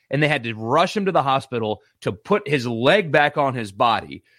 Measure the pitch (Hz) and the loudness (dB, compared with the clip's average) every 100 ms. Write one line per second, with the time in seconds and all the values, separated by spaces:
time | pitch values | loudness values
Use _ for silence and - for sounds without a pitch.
0 | _ 139 147 147 117 107 113 151 180 214 | _ 0 0 0 -4 -6 0 2 2 0
1 | 190 165 135 135 - 120 110 104 _ _ | 0 0 2 -2 -2 -4 -4 -4 _ _
2 | 123 98 - 208 - 143 120 113 131 208 | -8 -8 -2 -2 0 -2 -2 0 2 2
3 | 165 151 147 151 139 123 104 98 120 104 | 2 2 2 2 -2 -2 -8 0 2 2
4 | 73 78 _ | -4 -16 _